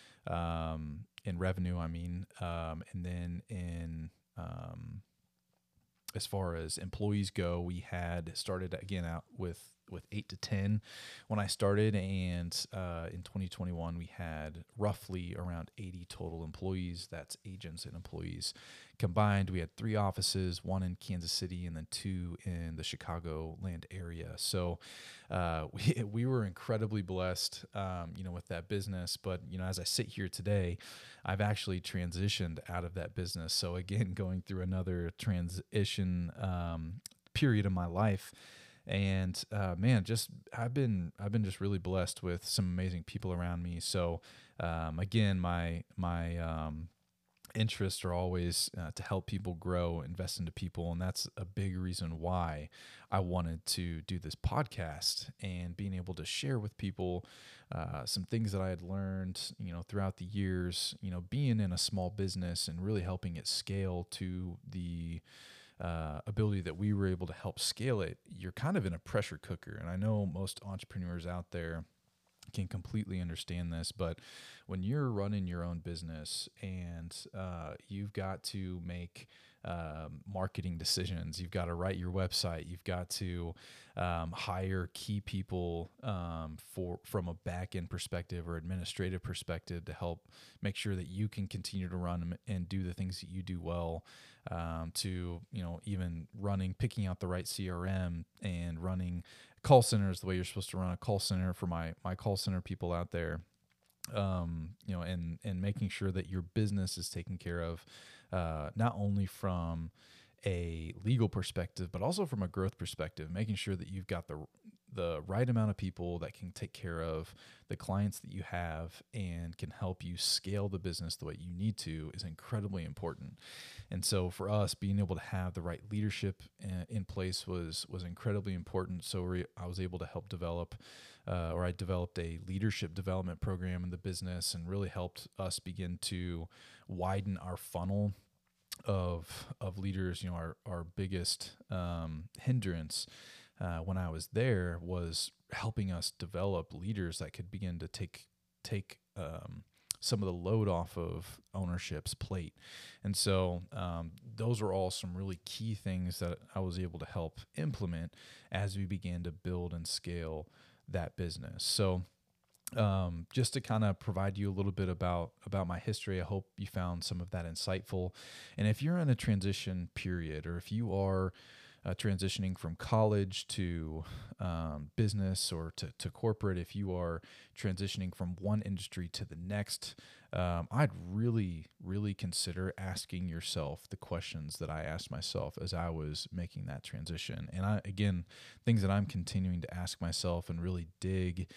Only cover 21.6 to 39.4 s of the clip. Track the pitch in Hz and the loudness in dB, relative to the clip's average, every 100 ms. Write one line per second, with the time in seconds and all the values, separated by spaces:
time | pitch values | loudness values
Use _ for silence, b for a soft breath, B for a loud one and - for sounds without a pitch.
21.6 | 87 80 - - 98 92 87 85 95 85 | -4 -4 -6 -4 -2 0 -2 -4 -4 -2
22.6 | 82 80 - - - 85 82 78 80 80 | -2 -4 -4 -6 -4 -4 -2 -4 -4 -4
23.6 | 92 82 - 92 85 82 82 80 - 95 | -4 -6 -8 -8 -6 -6 -8 -4 0 2
24.6 | 87 85 B B B B B 92 85 80 | 2 0 B B B B B 2 2 2
25.6 | 78 95 101 120 104 113 127 131 101 87 | -2 0 2 2 2 2 2 2 2 -2
26.6 | - 110 110 107 90 92 92 87 - - | 0 0 2 0 0 0 2 0 -2 -4
27.6 | - 101 95 90 82 82 92 87 - 85 | -8 -4 -2 -2 -4 -6 -6 -6 -4 -6
28.6 | 87 101 98 92 87 - 98 90 - 92 | 0 0 0 -2 -2 -4 -2 -2 -4 -2
29.6 | 92 92 85 - - - 92 - 95 101 | 0 0 0 0 0 -2 -4 0 4 4
30.6 | 87 90 B B B B B 95 104 104 | 4 0 B B B B B 4 4 2
31.6 | - 92 - 92 87 85 101 - 87 78 | 0 -2 0 0 0 2 4 4 0 -2
32.6 | - 87 87 92 80 - 87 90 80 - | -2 -2 -2 -2 -4 -2 -2 -2 -2 0
33.6 | 90 90 90 101 95 92 95 92 - 92 | 0 -2 0 2 2 2 0 0 -2 -2
34.6 | 90 92 90 90 85 - 110 92 87 92 | 2 2 2 2 0 0 2 2 2 -2
35.6 | - 107 101 - 92 90 85 - 95 90 | 0 2 2 2 2 2 0 -2 0 2
36.6 | 85 82 80 104 - _ - - 143 107 | 0 -2 -4 -8 -12 _ -8 4 6 8
37.6 | 98 90 87 87 107 95 - - B B | 6 4 4 6 8 6 0 -16 B B
38.6 | B B B 95 98 95 92 - | B B B 6 8 8 6 2